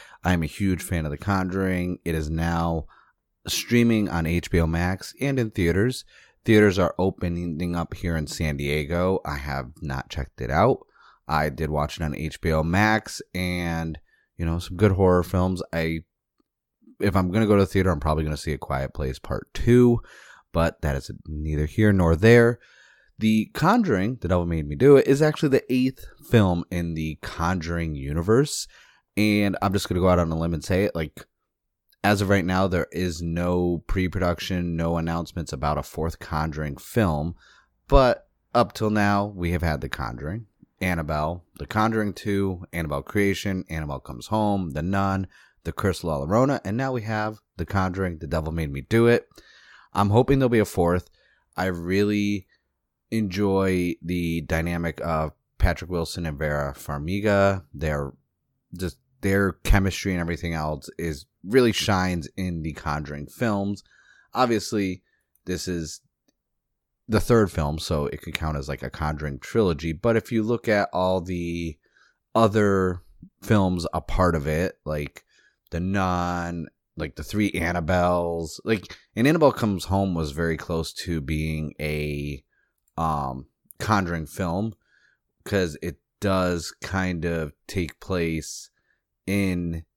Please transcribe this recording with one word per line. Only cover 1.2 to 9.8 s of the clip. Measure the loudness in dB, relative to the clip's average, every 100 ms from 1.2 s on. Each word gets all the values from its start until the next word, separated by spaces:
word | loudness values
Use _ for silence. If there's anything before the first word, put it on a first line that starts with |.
| -2 -2 -2 -2 -2 -2 -2 -4 -4
It |
is | -2 -2
now | -2 0 0 0 -2 -6 -14 _ _ _ _ -8
streaming | -8 0 2 4 4 0
on | 0 0
H | 0 0
B | 2
O | 2
Max | 2 -2 -4 -8 -6
and | -4 -2
in | -2
theaters. | 0 2 2 0 -2 -10 -20 _ _ 4
Theaters | 6 6 6
are | 2 2
opening | -2 -2 -4 -4 -6 -4 -4 -4
up | -4 -6
here | -4 -2
in | -4
San | -4 -2 -2
Diego. | -2 -2 -2 0 0 0 -4
I | -8
have | -6 -6 -8 -10